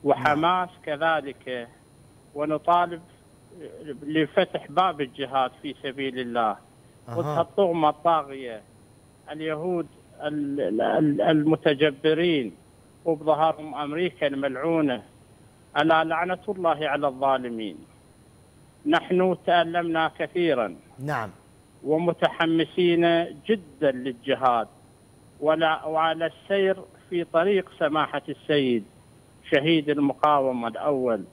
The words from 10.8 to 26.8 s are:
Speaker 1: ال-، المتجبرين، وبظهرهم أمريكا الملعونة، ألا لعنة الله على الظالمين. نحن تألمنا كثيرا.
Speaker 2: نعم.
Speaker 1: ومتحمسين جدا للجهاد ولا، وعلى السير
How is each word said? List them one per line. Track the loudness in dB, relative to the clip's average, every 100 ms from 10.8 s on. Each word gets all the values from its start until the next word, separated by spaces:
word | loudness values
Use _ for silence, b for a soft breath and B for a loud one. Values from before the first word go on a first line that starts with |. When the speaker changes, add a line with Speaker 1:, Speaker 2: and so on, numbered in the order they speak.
Speaker 1:
ال-، | 2 4 2 2
المتجبرين، | 2 4 2 2 2 2 0 2 0 2 2 0 -2 -10 -20 _ -20 -8
وبظهرهم | -4 -2 0 2 2 0 -8
أمريكا | -8 -6 -2 -4 -2 -2
الملعونة، | -2 -4 -2 0 2 2 -2 -8 -20 -20 -20 -20 _ -4 0
ألا | 4 4
لعنة | 2 -2 -2 -4 -6
الله | -2 0 0 -2
على | 0 -2
الظالمين. | 0 0 0 -2 -8 -8 -12 -20 -20 _ _ _ _ _ -20 -20 _
نحن | 0 0 2 2 2 0
تألمنا | 2 2 2 -2 -2 0 -2 -2
كثيرا. | -6 0 0 2 -2 -6 -20 -12
Speaker 2:
نعم. | -6 -4 -6 -12 -20 _ _ _
Speaker 1:
ومتحمسين | -2 0 0 0 -2 0 0 2 0 2 2 4 4 2 0 -8 -4
جدا | -4 -4 -2 0
للجهاد | 0 -8 -8 -4 2 2 2 -2 -12 -20 _ _ _ -20 -4
ولا، | 0 2 2 0
وعلى | -2 0 0 0
السير | -6 -8 -4 0 0 0